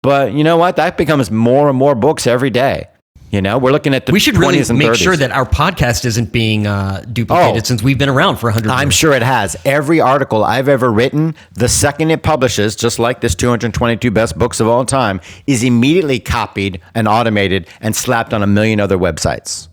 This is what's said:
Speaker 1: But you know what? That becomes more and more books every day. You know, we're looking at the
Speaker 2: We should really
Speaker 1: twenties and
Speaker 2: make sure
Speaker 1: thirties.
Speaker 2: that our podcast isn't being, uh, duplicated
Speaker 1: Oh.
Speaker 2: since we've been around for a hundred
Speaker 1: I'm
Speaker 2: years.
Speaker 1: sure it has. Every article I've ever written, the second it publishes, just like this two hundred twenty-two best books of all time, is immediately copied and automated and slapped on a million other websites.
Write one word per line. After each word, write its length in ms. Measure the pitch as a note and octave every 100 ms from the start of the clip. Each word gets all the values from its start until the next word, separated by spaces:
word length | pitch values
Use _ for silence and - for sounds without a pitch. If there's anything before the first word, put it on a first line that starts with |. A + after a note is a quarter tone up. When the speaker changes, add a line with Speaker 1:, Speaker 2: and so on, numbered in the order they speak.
Speaker 1:
But 300 | C3 C#3 C3
you 100 | D3
know 120 | D#3 E3+
what? 200 | F3 -
That 200 | D#3+ F3+
becomes 340 | E3 D3 A#2+
more 380 | A2 A#2 C3 D3
and 80 | B2+
more 180 | C#3
books 320 | B2+ C3 D#3 B2
every 240 | B2 C3+
day. 360 | A2+ C3 F2 - _ _ _ -
You 120 | G2+
know, 160 | F#2+ B2
we're 120 | B2+
looking 220 | D3 D3
at 120 | C3 -
the 60 |
Speaker 2:
We 60 | F#3+
should 160 | D4+ G#3+
really 100 | -
Speaker 1:
twenties 160 | - A#2
and 80 | A#2
Speaker 2:
make 160 | A2+
sure 180 | A2+ F#3
Speaker 1:
thirties. 40 | F3 C3
Speaker 2:
that 40 |
our 120 | C3
podcast 600 | B2 - D#3+ F3+ B2+ A2+
isn't 280 | B2 A2 A2+
being, 340 | A#2+ A2 G#2+ G#2
uh, 360 | G2+ F#2+ F#2+ -
duplicated 500 | A2 A#2 E3 D#3 G2+
Speaker 1:
Oh. 20 |
Speaker 2:
since 180 | - B2
we've 160 | A#2+ C3
been 100 | C#3
around 280 | C3+ F#3 C#3
for 120 | A#2
a 40 |
hundred 180 | A2 A2
Speaker 1:
I'm 140 | B2+ C#3+
Speaker 2:
years. 60 |
Speaker 1:
sure 180 | - D#3+
it 100 | C3+
has. 340 | A#2+ B2+ G2 -
Every 360 | C#3 C#3+ C#3+ E3
article 440 | B2+ C#3 C3 A2
I've 240 | G2 A#2 C3+
ever 220 | C3+ B2
written, 440 | G#2+ C3 D3 D#3+ D#3 -
the 140 | - B2
second 420 | - F#3+ - D#3+
it 120 | D#3
publishes, 520 | - D3+ B2 - G#2
just 240 | G#2+ - -
like 220 | A#2 B2
this 140 | A#2+
two 140 | - B2
hundred 240 | A#2 A#2+
twenty-two 360 | - A#2+ A2+ B2
best 280 | G#2 A2+ -
books 200 | A#2+ -
of 60 | A2
all 160 | A#2+
time, 360 | B2+ C3+ A#2 F#2+ - - -
is 160 | B2+
immediately 560 | B2+ A#2 C3 F3 D#3 B2+
copied 640 | - B2 G2+ - G2 F2 -
and 120 | A2+ G#2+
automated 600 | A2 A2+ G#2 G2 F#2 E2 -
and 140 | A2+
slapped 380 | G#2+ - A#2+ A2+
on 100 | A2+
a 40 | G2+
million 340 | G2+ A2 G#2+
other 160 | G2+ F#2+
websites. 680 | F2+ D#2+ E2 A#1+ - - -